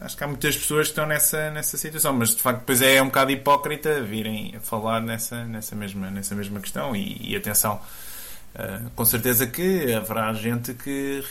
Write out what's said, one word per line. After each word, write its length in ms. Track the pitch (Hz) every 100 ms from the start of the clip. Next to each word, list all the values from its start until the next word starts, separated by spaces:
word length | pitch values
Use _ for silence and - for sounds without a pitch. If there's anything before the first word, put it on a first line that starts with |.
acho 160 | 139 -
que 60 |
há 60 | 143
muitas 280 | 139 151 -
pessoas 300 | - 151 151
que 60 |
estão 120 | -
nessa, 460 | 151 151 147 156 151
nessa 260 | 151 - 147
situação, 360 | 156 151 151
mas 180 | 131 113 -
de 40 |
facto 200 | 127 117
depois 200 | - 127
é 220 | 131 135
um 40 | 135
bocado 260 | 135 135
hipócrita 680 | 131 143 143 139 147 156 147
virem 520 | 107 110 107 107 107 107
a 40 |
falar 420 | - 113 110 113
nessa, 420 | 113 113 - 120 117
nessa 280 | 110 107
mesma, 340 | 104 104 98 95
nessa 280 | 98 98 101
mesma 240 | 101 101
questão. 340 | - - 139
E, 380 | 131 - - -
e 20 | 104
atenção, 440 | 196 104 110 98 - - - - - - -
eh, 240 | - - 98 117
com 100 | -
certeza 440 | 113 120 127 120 123
que 440 | 120 180 185 135
haverá 400 | 110 101 113 110
gente 420 | 110 113 120 120
que 500 | 120 139 139 139 139 135